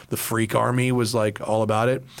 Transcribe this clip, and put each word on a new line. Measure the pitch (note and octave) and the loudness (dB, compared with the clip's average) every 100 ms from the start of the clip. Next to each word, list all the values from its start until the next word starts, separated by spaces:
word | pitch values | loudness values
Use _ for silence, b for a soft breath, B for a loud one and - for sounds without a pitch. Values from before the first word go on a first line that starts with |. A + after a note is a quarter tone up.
| B | B
the | A2 | -6
freak | - A2+ A2 | -2 -2 0
army | A#2 A#2 B2 B2+ | 2 2 2 2
was, | B2 A2+ | 2 0
like, | A2+ G#2+ G2+ A#2 | 0 0 -2 -2
all | A2 | 0
about | A2 G#2+ A#2+ | 2 2 0
it. | C3+ C3 B | 0 -6 B